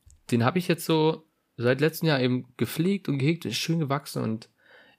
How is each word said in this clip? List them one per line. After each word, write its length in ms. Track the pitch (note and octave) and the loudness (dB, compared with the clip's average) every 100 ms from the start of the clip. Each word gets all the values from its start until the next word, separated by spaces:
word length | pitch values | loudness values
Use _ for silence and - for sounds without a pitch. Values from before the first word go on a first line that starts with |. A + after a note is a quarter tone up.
| _ - - | _ -20 -2
den 120 | A#2 A#2 | 2 2
hab 100 | F3+ | 2
ich 120 | F3 | 0
jetzt 180 | E3+ - | -2 0
so 400 | D#3+ D#3 D#3 - _ _ - | 2 2 0 -6 _ _ -2
seit 240 | A#2+ C3+ | 0 2
letztem 260 | D#3 D#3 D#3+ | 2 0 0
Jahr 100 | C#3 | 2
eben 240 | B2+ B2 A#2+ - | 2 0 -4 -4
gepflegt 520 | A#2 - F3 G3 - | -2 0 0 0 -2
und 80 | C#3 | 0
gehegt, 280 | C3+ E3 - | 0 0 -4
ist 100 | A#2+ | -4
schön 220 | - E3 | -2 -2
gewachsen 420 | C#3+ C#3 - C#3 | 0 -2 -4 -4
und 260 | A#2+ A2 - _ _ - - | -4 -4 -8 _ _ -20 -20